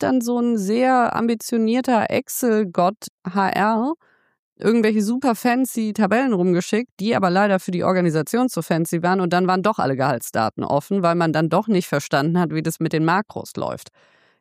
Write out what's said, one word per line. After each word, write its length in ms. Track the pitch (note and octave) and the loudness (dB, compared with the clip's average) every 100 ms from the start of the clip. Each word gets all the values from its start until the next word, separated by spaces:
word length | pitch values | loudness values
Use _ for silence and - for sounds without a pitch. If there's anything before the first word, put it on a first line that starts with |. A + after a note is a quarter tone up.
dann 160 | C#4 C4 | 0 0
so 200 | A#3 A#3+ | 0 0
ein 180 | A#3+ A3+ | 0 0
sehr 580 | F#3+ A3+ B3+ B3+ A#3 - | 0 0 2 2 2 0
ambitionierter 920 | A#3 A#3 - A#3 A3 B3 C4 A#3 - | -2 -2 -2 0 2 0 2 0 2
Excel-Gott 1000 | - - - B3 G#3+ G3+ E3+ F3 A3 - - F#3 | -2 -4 -2 0 2 0 0 0 -2 -10 -14 -6
H 220 | G3+ F#3+ | -2 0
R 440 | - G#3 A3+ C4 E4 _ _ _ _ _ _ | 2 2 0 -2 -4 _ _ _ _ _ _
irgendwelche 460 | G3+ A#3 G#3+ A3 | 0 2 2 2
super 320 | G#3 B3 C#4 A3 | 0 0 -2 0
fancy 580 | B3 A#3+ C4 - A3 | 0 0 0 -2 -4
Tabellen 400 | G#3 G#3+ A3 C4+ | 0 2 2 2
rumgeschickt, 560 | G3 F3+ F3 - G#3+ B3+ - | 2 2 2 0 -2 -4 -6
die 160 | G3+ A#3 | -2 0
aber 140 | F#3 | 2
leider 300 | F#3 G#3 F#3+ | 2 2 2
für 120 | - | -2
die 120 | F3+ | -2
Organisation 640 | E3+ F#3 F3 D#3 D3 A#3 B3+ | 0 2 2 0 0 0 0
zu 120 | - | -2
fancy 400 | - E3 E3 E3+ | -2 -2 0 -2
waren 180 | F3 F#3+ | 0 0
und 120 | F3+ | 0
dann 140 | F3 F#3 | 2 2
waren 140 | F#3 | 2
doch 160 | G#3 A3 | 0 0
alle 180 | C3+ C3 | -2 0
Gehaltsdaten 680 | C3+ A#2+ - - A2 - | 0 -2 -4 -2 -2 -2
offen, 400 | A#2+ C#3+ - G3 | -2 -2 0 0
weil 120 | E3+ E3+ | 2 2
man 180 | E3 | 0
dann 160 | D#3 D#3+ | 0 0
doch 180 | F3 A3 | 0 0
nicht 200 | F#3 - | 0 0
verstanden 520 | D3 - C#3+ D3+ F3 | -4 0 0 2 0
hat, 120 | E3 | 0
wie 120 | D#3 | -2
das 160 | D#3+ - | -4 -4
mit 140 | D#3+ | -2
den 120 | D#3+ D#3+ | 0 0
Makros 500 | F#3 - - - - | 0 -2 -10 -12 -8
läuft. 320 | - - - _ _ _ _ _ | -6 -8 -12 _ _ _ _ _